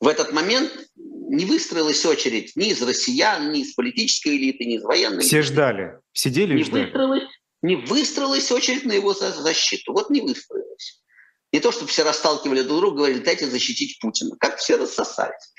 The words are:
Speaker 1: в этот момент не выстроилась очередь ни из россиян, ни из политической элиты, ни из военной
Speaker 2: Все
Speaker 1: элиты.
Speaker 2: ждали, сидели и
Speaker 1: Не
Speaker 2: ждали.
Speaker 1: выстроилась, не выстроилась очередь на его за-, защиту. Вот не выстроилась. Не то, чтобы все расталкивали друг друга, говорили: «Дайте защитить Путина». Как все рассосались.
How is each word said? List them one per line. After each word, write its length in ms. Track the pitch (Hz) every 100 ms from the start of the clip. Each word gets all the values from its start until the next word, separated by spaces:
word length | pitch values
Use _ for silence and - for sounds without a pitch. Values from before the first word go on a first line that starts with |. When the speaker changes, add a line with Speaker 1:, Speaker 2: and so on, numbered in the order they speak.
Speaker 1:
в 60 | 123
этот 240 | 151 156
момент 400 | 151 175 247 311 - -
не 500 | _ - - - 139
выстроилась 600 | 190 320 - 170 156 147 175
очередь 480 | 143 131 113 -
ни 140 | - 208
из 140 | 147
россиян, 680 | 120 127 - 127 202 185 147
ни 120 | 151
из 120 | 131
политической 600 | - 123 123 220 - 151 143
элиты, 280 | 135 131
ни 120 | 120 113
из 60 |
военной 380 | 104 147 113 95
Speaker 2:
Все 160 | 90 151
Speaker 1:
элиты. 140 | 143
Speaker 2:
ждали, 480 | 135 139 101 87 - _
сидели 400 | - 139 127 202
и 40 | -
Speaker 1:
Не 40 |
Speaker 2:
ждали. 220 | - 269
Speaker 1:
выстроилась, 440 | 269 269 262 269 - - _ _
не 140 | 165 180
выстроилась 760 | 120 262 285 - 277 269 269
очередь 320 | 247 254 254
на 80 | 247
его 200 | 202 196
за-, 180 | 190 190
защиту. 600 | 160 151 - - - -
Вот 180 | 151 -
не 100 | 285
выстроилась. 840 | 277 - - 392 - - - - _ _ _ _ _
Не 80 | -
то, 120 | 240
чтобы 160 | 226 143
все 140 | -
расталкивали 600 | 151 147 165 147 143 131
друг 180 | 127 151
друга, 160 | 196 143
говорили: 220 | 143 123
«Дайте 260 | 165 165 143
защитить 520 | 123 - 120 - -
Путина». 360 | - - - -
Как 200 | 139 -
все 180 | - -
рассосались. 800 | - - - - - - -